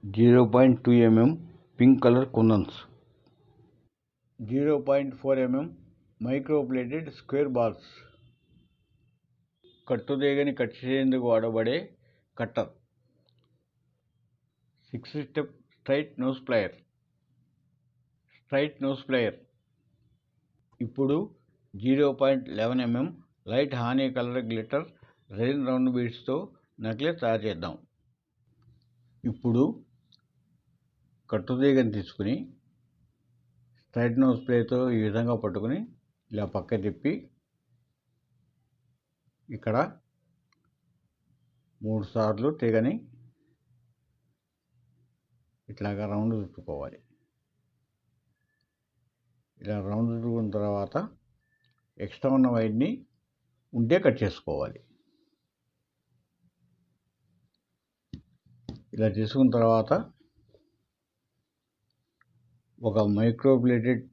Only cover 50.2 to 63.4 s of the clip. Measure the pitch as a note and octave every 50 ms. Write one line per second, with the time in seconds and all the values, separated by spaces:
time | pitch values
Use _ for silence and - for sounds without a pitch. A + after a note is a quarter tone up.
50.2 | A2+ A#2+ A#2 A#2 A2 G#2 G2 G#2+ G2+ G#2 G2+ G2+ G2+ - - D3+ G3 - - _
51.2 | _ _ _ _ _ _ _ _ _ _ _ _ _ _ _ - G2 G2+ - -
52.2 | - C3+ C3 C3+ C3 B2+ A#2+ A#2 A2 A2 G#2+ A2+ C3+ F#3 B3 C4+ - _ _ _
53.2 | _ _ _ _ _ _ _ _ _ _ - A#2 A#2 A2+ D#3+ F#3 F#3+ D3+ A#2 -
54.2 | - G2 - - _ - D2+ C#2 C2+ - - - _ _ _ _ _ _ _ _
55.2 | _ _ _ _ _ _ _ _ _ _ _ _ _ _ _ _ _ _ _ _
56.2 | _ _ _ _ _ _ _ _ _ _ _ _ _ _ _ _ _ _ _ _
57.2 | _ _ _ _ _ _ _ _ _ _ _ _ _ _ _ _ _ _ - -
58.2 | _ _ _ _ _ _ _ _ _ - - - - _ - G#2+ A2 A2 F#2+ G#2+
59.2 | G#2+ G#2+ - C#3 C3+ B2+ A2 A#2+ A2+ A2+ A2+ A2+ A2 - D3 F#3+ A#3 - _ _
60.2 | _ _ _ _ _ _ _ _ _ _ _ _ _ _ _ _ _ _ _ _
61.2 | _ _ _ _ _ _ _ _ _ _ _ _ _ _ _ _ _ _ _ _
62.2 | _ _ _ _ _ _ _ _ _ _ _ _ A#2 A2+ G2 A2 G#2+ G#2 G#2 G2+
63.2 | A2+ A#2 A2+ A#2+